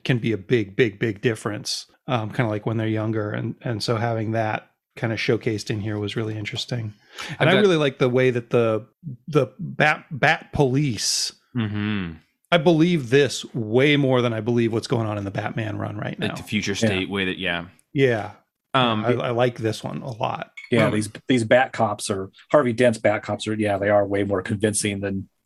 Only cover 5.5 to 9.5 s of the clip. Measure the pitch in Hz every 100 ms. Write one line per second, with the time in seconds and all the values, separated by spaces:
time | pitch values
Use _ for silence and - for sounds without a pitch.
5.5 | 104 - 107 107 104 101 117 110 107 101
6.5 | 123 - 123 107 - _ - - 151 143
7.5 | 202 202 160 139 - 127 123 127 120 -
8.5 | 120 113 110 117 _ 151 123 - 147 123